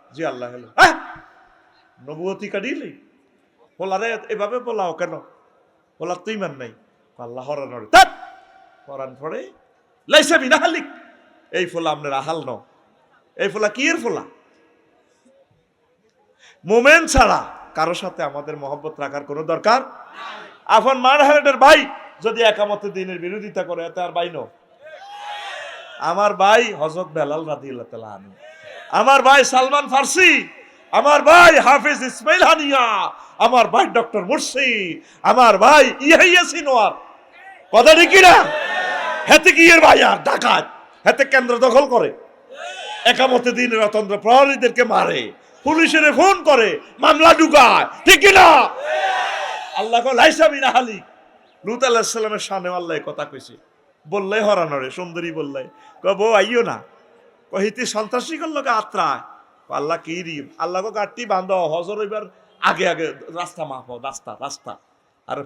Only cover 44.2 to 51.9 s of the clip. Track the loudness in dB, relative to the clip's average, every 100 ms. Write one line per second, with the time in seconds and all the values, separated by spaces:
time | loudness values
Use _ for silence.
44.2 | 4 4 4 2 -2 0 0 0 0 -4
45.2 | -8 -14 _ _ -2 0 2 2 2 4
46.2 | 2 2 2 2 2 -4 -12 -2 0 4
47.2 | 4 6 6 6 6 4 0 -2 2 4
48.2 | 6 8 8 6 4 -4 -6 -4 -2 -4
49.2 | -6 -6 -8 -10 -10 -8 -2 -2 0 2
50.2 | 2 4 0 2 -2 -2 -2 -10 -18 _
51.2 | _ _ _ _ -12 -4 -2